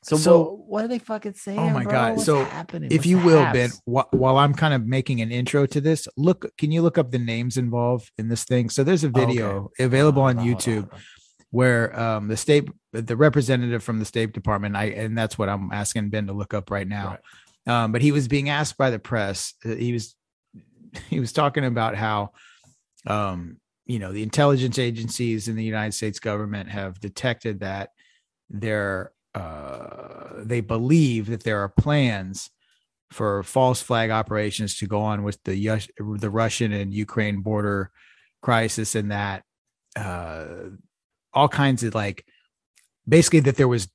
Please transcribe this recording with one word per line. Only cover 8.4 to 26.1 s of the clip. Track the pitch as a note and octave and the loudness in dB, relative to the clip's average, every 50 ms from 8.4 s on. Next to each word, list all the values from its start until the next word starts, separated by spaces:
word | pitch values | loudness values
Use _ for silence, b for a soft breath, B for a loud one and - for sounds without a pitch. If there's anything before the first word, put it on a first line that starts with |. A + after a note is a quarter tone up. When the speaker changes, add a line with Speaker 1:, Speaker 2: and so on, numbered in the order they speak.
| - | -2
Speaker 2:
thing? | - B2+ B2 A#2+ A2+ | 0 0 0 0 0
So | - - | 0 0
there's | C#3 D3 F#3+ E3 D3+ | 2 2 2 2 2
a | D3 | 2
Speaker 1:
Okay. | A#2 C3 B2+ | 2 4 4
Speaker 2:
video | B2+ B2+ A#2+ A2 G2+ G2 G2 G2+ - _ - | 4 2 0 0 -2 -4 -6 -8 -10 _ -2
available | B2+ B2+ B2 C3 D3 D3+ C#3+ C#3 | 0 2 4 6 6 6 6 6
Speaker 1:
Hold | C3+ C3 B2 | 4 4 4
Speaker 2:
on | A#2 | 2
Speaker 1:
on, | A#2 | 2
hold | A#2+ A#2+ | 0 0
on, | A#2 | 0
Speaker 2:
YouTube | - - A2+ G#2+ G2 | 0 -2 0 -2 -4
Speaker 1:
hold | - B | -6 B
on. | B B B B B B B B _ _ _ | B B B B B B B B _ _ _
Speaker 2:
where, | - A#2 B2+ B2+ B2 A#2 A#2 A2 - - | 0 2 4 4 4 4 2 0 -2 -2
um, | A#2 A2+ A2 G#2+ G#2 G#2 | -2 -2 -2 -2 -2 -4
the | A2 A2+ | -4 -4
state, | - - D3 D3 C#3+ - - _ _ _ | 2 4 4 4 4 0 -12 _ _ _
the | - A2 A2+ A2+ A#2+ | -8 -8 -4 -4 2
representative | A2+ D3+ D3+ - D3 B2+ A#2+ C3+ B2 B2 A#2+ A#2 A#2 | 4 4 4 6 4 2 2 2 0 0 0 -2 -4
from | G#2 - A2+ A2 | -4 -4 -2 -2
the | G#2+ | -4
State | - - A#2 A2+ G#2+ | -2 -2 -2 -2 -2
Department, | - - - A2+ G#2+ G2 G2+ G2+ G2+ | -4 -4 -2 -2 -2 0 -2 -4 -2
I, | G2+ G#2+ | -2 -2
and | G#2+ - G2+ A2 A2 A2+ A#2 | -4 -4 -4 -6 -4 -2 -2
that's | A2 G#2+ - | -2 -2 -2
what | - G#2+ G2 | -2 -2 -2
I'm | G2+ G2 G2 F2+ | -2 -4 -6 -6
asking | G2+ G#2 G2+ - - A2+ G#2 G#2 | -4 -4 -4 -4 -4 -4 -4 -2
Ben | G2+ G#2+ G#2 G2 | -4 -4 -4 -4
to | |
look | G2 G2+ G2+ - G#2+ | -6 -8 -6 -6 -6
up | G#2 F#2+ - | -6 -6 -4
right | G2+ G2 F#2+ F#2+ | -6 -6 -6 -6
now. | G#2 G#2 G2 F#2+ F#2+ - b b b b b b b b _ | -8 -8 -8 -8 -10 -12 b b b b b b b b _
Speaker 1:
Right. | A#2 A#2+ A#2+ A#2 | -2 0 0 0
Speaker 2:
Um, | A2 | 0
but | A2 A#2+ | 0 2
he | C3+ D3 | 2 4
was | C#3+ D3 C3+ | 4 2 0
being | A#2 C#3+ C#3+ C#3 C#3+ | 0 0 -2 0 0
asked | D3 D3 D3+ - - - | -2 -2 -2 -4 -2 0
by | C#3 C3 | 0 0
the | A#2 G#2 | 0 -2
press, | _ - B2+ A2+ G2+ G2 G2 - - - - _ - | _ -4 -2 -2 -2 -2 -4 -6 -8 -10 -12 _ -8
uh, | A2+ A2 | -8 -6
he | - A#2+ A#2+ | -4 -4 -2
was, | A#2+ A#2 A2 - _ _ _ _ _ _ _ _ _ - | -2 -4 -6 -10 _ _ _ _ _ _ _ _ _ -20
<laughs> | - _ _ _ - - - - - - | -20 _ _ _ -20 -18 -18 -18 -8 -6
he | D#3+ D#3 | -4 -4
was | B2+ A2+ - | -4 -2 0
talking | - D3 C#3+ C3 D#3 C#3 | 0 0 2 0 0 -2
about | B2+ A#2+ A#2+ A2+ A2+ G#2+ | 0 0 0 -2 -2 -2
how, | G2+ A2+ A2 G#2+ G#2 G2+ - b b b b b b b b b b b _ _ _ _ | -2 -2 -2 -2 -2 -4 -6 b b b b b b b b b b b _ _ _ _
um, | - G#2+ G#2+ G#2 G2 F#2 F2 E2+ E2+ - _ _ _ _ _ _ | -4 -2 -2 -2 -4 -6 -8 -10 -12 -16 _ _ _ _ _ _
you | - B2 A2 | -8 -6 -6
know, | G2 F#2 F#2+ | -6 -8 -8
the | G#2 | -8
intelligence | G#2+ A2 - D3+ D3 C#3+ C#3 B2+ B2+ B2+ A#2 C3 | -8 -2 2 4 4 4 4 4 0 -2 -2 -2
agencies | B2+ A#2+ A#2 A#2 A2+ A2 - - B2 A#2 A2+ G#2+ G2+ | -2 -2 -4 -6 -8 -8 -6 -4 -4 -2 -2 -4 -4
in | A2+ A2 | -6 -6
the | A2 A2 | -4 -4
United | A2 A2 A2 G#2+ G#2+ | -4 -4 -4 -4 -4
States | G#2 - A#2+ G#2+ | -6 -6 -6 -6